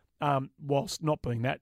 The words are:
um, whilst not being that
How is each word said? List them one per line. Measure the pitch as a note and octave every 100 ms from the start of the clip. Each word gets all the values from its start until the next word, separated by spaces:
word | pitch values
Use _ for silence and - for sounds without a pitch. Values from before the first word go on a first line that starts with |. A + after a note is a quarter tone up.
| _ -
um, | D3 C3+ C3+ -
whilst | C#3+ C#3 - -
not | D3+ D3+
being | - A#2
that | B2 C#3+